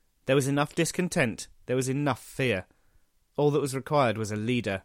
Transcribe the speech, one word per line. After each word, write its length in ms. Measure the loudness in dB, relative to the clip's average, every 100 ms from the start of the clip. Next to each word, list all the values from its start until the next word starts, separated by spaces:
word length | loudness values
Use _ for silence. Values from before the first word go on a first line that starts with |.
| _ _ 0
There 100 | 2
was 120 | 2
enough 280 | 2 0 0
discontent, 720 | -2 -2 -2 0 0 -2 -12 -12 -4
there 80 | -2
was 100 | 0
enough 340 | 0 -2 -2
fear. 440 | -6 -4 0 -2 -4 _ _ _ _ _ _ 0
All 140 | 2
that 100 | 2
was 140 | 0 -4
required 420 | 0 2 2 0
was 140 | -4
a 40 | -4
leader. 460 | -2 0 -2 -4